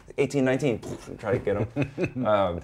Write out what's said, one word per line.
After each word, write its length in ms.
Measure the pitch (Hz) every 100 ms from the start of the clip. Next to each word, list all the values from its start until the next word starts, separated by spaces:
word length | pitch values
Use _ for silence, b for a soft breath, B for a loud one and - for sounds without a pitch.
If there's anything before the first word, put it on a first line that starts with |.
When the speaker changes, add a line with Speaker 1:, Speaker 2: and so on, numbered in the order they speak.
| - -
Speaker 1:
"eighteen 260 | 135 143
nineteen," 340 | 131 131 143 110
poof, 300 | - - -
and 100 | -
try 140 | 107
to 60 | 98
get 180 | - 101
'em. 680 | 110 147 143 - 180 131
Speaker 2:
<laughs> 20 | 113
Speaker 1:
Um, 340 | 104 95 85